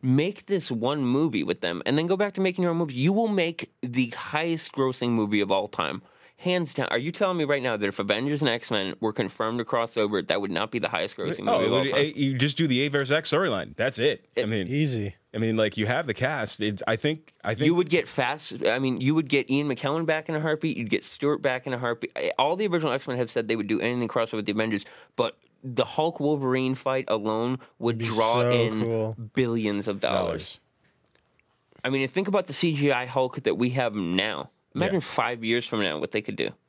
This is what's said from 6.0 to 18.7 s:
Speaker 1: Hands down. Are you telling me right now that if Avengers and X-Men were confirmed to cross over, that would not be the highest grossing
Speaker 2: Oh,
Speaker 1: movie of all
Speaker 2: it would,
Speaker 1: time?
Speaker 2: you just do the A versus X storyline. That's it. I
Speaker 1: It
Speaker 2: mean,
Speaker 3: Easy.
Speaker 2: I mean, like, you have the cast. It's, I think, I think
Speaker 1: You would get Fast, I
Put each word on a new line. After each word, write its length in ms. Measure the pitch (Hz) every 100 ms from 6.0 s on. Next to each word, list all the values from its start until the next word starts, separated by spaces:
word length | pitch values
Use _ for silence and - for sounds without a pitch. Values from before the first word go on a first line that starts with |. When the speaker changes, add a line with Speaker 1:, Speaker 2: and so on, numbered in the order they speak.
| - _ - _
Speaker 1:
Hands 360 | 180 180 156
down. 160 | - 131
Are 80 | 113
you 160 | 147
telling 240 | - 196 175
me 80 | 147
right 180 | 143
now 140 | 123 110
that 100 | 101
if 100 | -
Avengers 440 | 101 104 135 147
and 80 | 143
X-Men 460 | 117 - 110 95 -
were 140 | 110
confirmed 440 | 104 98 - 113 120
to 40 | 113
cross 300 | 120 117 -
over, 260 | 104 104
that 180 | 82 87
would 100 | 98
not 180 | 85 110
be 100 | 120
the 100 | 85
highest 260 | 82 95 -
grossing 320 | - 175 104
Speaker 2:
Oh, 60 | -
Speaker 1:
movie 60 | -
of 40 |
all 60 | -
Speaker 2:
it 140 | 135
would, 20 | -
Speaker 1:
time? 180 | 147
Speaker 2:
you 240 | - 139 131
just 200 | 143 143
do 100 | 165
the 140 | 127
A 80 | 143
versus 220 | 143 131
X 180 | 151 156
storyline. 420 | 151 185 101 60 -
That's 220 | 120 -
it. 260 | 131 127 _ -
I 60 |
Speaker 1:
It 80 | 110
Speaker 2:
mean, 180 | 110 92
Speaker 3:
Easy. 480 | 135 151 120 101 - _
Speaker 2:
I 40 | 110
mean, 180 | 113 110
like, 220 | 107 101
you 80 | 107
have 220 | 123 160
the 60 |
cast. 460 | 110 131 151 107 -
It's, 220 | 107 101 -
I 100 | 113
think, 360 | 147 156 - _ -
I 100 | 113
think 100 | 151
Speaker 1:
You 100 | 175
would 140 | 175
get 200 | 170 -
Fast, 440 | - 127 151 - -
I 140 | -